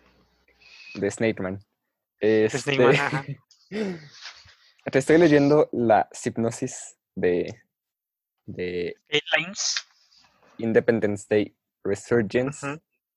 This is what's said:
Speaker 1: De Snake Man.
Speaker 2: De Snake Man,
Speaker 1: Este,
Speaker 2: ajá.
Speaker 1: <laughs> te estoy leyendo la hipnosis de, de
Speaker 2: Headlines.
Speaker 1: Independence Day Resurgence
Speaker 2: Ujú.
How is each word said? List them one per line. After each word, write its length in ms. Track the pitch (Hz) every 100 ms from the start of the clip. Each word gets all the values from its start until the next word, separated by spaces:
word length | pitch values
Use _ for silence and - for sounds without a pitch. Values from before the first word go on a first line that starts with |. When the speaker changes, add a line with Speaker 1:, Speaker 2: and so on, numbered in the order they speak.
| _ _ _ _ _ _ _ - -
Speaker 1:
De 160 | 104 98
Snake 320 | - 113 101
Man. 160 | 92 101 _ _ _ _ _ -
Speaker 2:
De 280 | 107 110 110
Snake 300 | 135 143 135
Man, 140 | 127
Speaker 1:
Este, 60 | 143
Speaker 2:
ajá. 220 | 143 143 139 143 _ _ -
Speaker 1:
<laughs> 1200 | 208 196 165 147 - - - - _ _ _ -
te 80 | 135
estoy 200 | 131 160
leyendo 500 | 170 147 143 151 -
la 360 | 117 113 101 - -
hipnosis 720 | 120 117 113 - 131 - - _ _
de, 480 | 95 92 87 85 - _ _ _ _ _ _ _ _ -
de 500 | 92 90 90 87 - -
Speaker 2:
Headlines. 680 | 147 - 156 170 208 - - - _ _ _ _ _ _ -
Speaker 1:
Independence 680 | 113 113 - 113 104 101 -
Day 260 | 107 - _ _ _
Resurgence 840 | 95 101 - 120 101 113 131 151 139
Speaker 2:
Ujú. 140 | 151 _ _ _